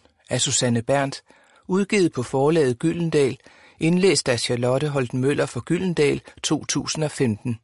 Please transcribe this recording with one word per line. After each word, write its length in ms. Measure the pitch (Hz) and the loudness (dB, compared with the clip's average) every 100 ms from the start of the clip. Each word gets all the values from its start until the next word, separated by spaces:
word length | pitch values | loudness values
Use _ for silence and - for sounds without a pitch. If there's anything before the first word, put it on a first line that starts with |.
| _ _ - | _ _ -6
af 120 | 127 | -2
Susanne 420 | 143 127 127 120 | 0 0 0 0
Berndt, 400 | 113 139 139 - _ - _ _ - | 0 0 0 -6 _ -20 _ _ -4
udgivet 440 | 185 196 214 165 | -2 0 2 2
på 100 | 131 | 0
forlaget 560 | 117 135 143 165 131 120 | -4 0 2 4 2 0
Gyldendal, 600 | 160 170 170 151 135 135 - - - - | -2 -2 0 2 0 -2 -14 -20 -20 -4
indlæst 480 | 160 180 190 151 - | 0 4 4 2 0
af 120 | 117 | -2
Charlotte 480 | - 123 123 131 151 | 0 0 0 0 0
Holten 320 | 143 123 131 | -2 -2 -2
Møller 260 | 135 147 143 | 0 0 -2
for 140 | 120 | -4
Gyldendal, 600 | - 170 185 160 147 135 - - | -4 -2 0 2 2 0 -6 -10
to 220 | - 156 | -4 -4
tusind 400 | - 143 127 - | -2 -6 -4 -4
og 60 | 151 | -4
femten. 480 | - 127 104 127 117 | 0 0 0 -4 -8